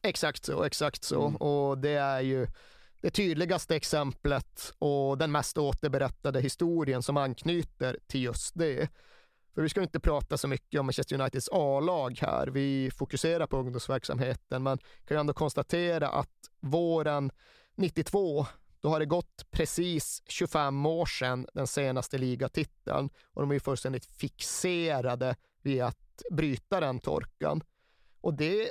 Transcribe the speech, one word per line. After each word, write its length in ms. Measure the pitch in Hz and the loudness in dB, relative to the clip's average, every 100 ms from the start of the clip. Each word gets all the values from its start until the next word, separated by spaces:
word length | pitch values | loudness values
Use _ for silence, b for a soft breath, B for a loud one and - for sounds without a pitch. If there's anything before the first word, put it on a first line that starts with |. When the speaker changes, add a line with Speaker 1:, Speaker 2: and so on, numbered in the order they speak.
Speaker 1:
Exakt 420 | 208 - 156 - | -4 0 -2 -2
så, 180 | - - | -4 0
exakt 400 | 147 - 147 - | 0 0 -2 -2
så. 180 | - 147 147 | -2 0 0
Speaker 2:
Mm. 100 | 143 | 0
Speaker 1:
Och 420 | 147 143 139 135 | 2 2 2 0
det 120 | 143 | 0
är 260 | 147 139 131 | 0 0 0
ju... 260 | 131 131 123 B B B B B | 0 0 -2 B B B B B
Det 80 | 175 | -2
tydligaste 640 | - 190 151 175 180 - 156 | 2 2 2 2 0 0 -2
exemplet 960 | - 151 139 - 147 135 - - - - | 2 0 0 -2 0 0 -2 -12 -12 -2
och 400 | 147 139 135 139 | 0 2 2 2
den 140 | 156 | 2
mest 260 | 147 - - | 2 0 0
återberättade 840 | 143 - 151 139 135 - 147 131 | 0 0 0 2 0 -2 -2 0
historien 600 | 131 - 170 170 139 127 | 0 2 2 2 2 0
som 140 | 123 143 | 2 0
anknyter 840 | 135 120 165 170 - - 127 - - | 0 -2 0 0 -2 -4 -4 -4 -4
till 160 | 139 | -2
just 320 | 123 117 - | 0 -2 -6
det. 340 | 170 160 131 151 b b b b b b | -2 0 0 -2 b b b b b b
För 80 | - | -2
vi 60 | 156 | 0
ska 140 | 202 | 0
inte 180 | 180 131 | 0 2
prata 360 | - 147 - 139 | 2 2 -2 -2
så 100 | 139 | -2
mycket 320 | 131 - 147 | -4 -2 -2
om 60 | 135 | 0
Manchester 340 | 127 131 139 | -2 -2 -2
Uniteds 280 | 131 135 - | -2 -2 -2
A-lag 680 | 190 143 139 165 175 127 123 | 0 2 2 2 0 -2 -2
här. 260 | - - 135 | 0 0 0
Vi 440 | 135 139 135 131 - | 0 0 0 -2 -4
fokuserar 480 | 139 139 165 170 156 | -4 0 2 2 0
på 100 | 135 | -2
ungdomsverksamheten, 1080 | 127 123 - 131 - 127 127 120 - 127 | -2 -4 -2 -4 -2 -2 -2 -4 -4 -2
men 160 | 135 135 | 0 -2
kan 380 | - - - 151 | -4 -14 -4 0
ju 40 | |
ändå 120 | 147 | 0
konstatera 760 | - 151 - - 170 175 165 143 | 0 0 0 0 0 2 0 0
att 200 | - 143 _ - - | -2 -4 _ -20 -10
våren 680 | 139 160 170 165 151 143 135 - b b b | 0 2 4 2 2 0 -2 -4 b b b
nittiotvå, 720 | - 185 - 160 208 185 147 135 B - - | -2 0 0 0 2 2 0 -2 B -20 -4
då 80 | 147 | 0
har 100 | 156 | 2
det 60 | 151 | 2
gått 440 | 175 - - - | 0 0 -12 -6
precis 720 | - 156 - 175 160 - - - | -2 0 0 0 0 -2 -8 -8
tjugofem 600 | - 170 156 139 139 151 | -2 0 2 2 2 2
år 200 | 165 170 | 2 0
sedan 400 | - 127 123 - | 0 0 -2 -4
den 120 | 151 131 | -4 -2
senaste 520 | - 135 127 - 135 | 0 0 0 -2 -2
ligatiteln, 920 | 127 123 131 - 147 _ - 139 139 b b | 0 0 -2 -2 -4 _ -4 -2 -2 b b
och 80 | - | -4
de 80 | 143 | 0
är 40 | |
ju 60 | 143 | 0
fullständigt 460 | - 120 131 131 - | 0 -2 -2 -4 -8
fixerade 1300 | - 143 - - - 185 175 165 139 123 123 127 123 _ _ | -8 -8 -6 -6 -2 0 0 0 0 0 0 -2 -4 _ _
vid 200 | 139 131 | -2 0
att 400 | 123 - - - 494 | 0 -4 -14 -14 -4
bryta 500 | 156 156 123 - 190 | 0 0 0 -2 0
den 180 | 147 127 | 0 -2
torkan. 640 | - 76 - - - 156 - _ _ _ - - | -2 -2 -4 -4 -2 -2 -6 _ _ _ -20 -6
Och 140 | 175 | -4
det 340 | 147 156 208 | 0 0 0
är 20 | 220 | -2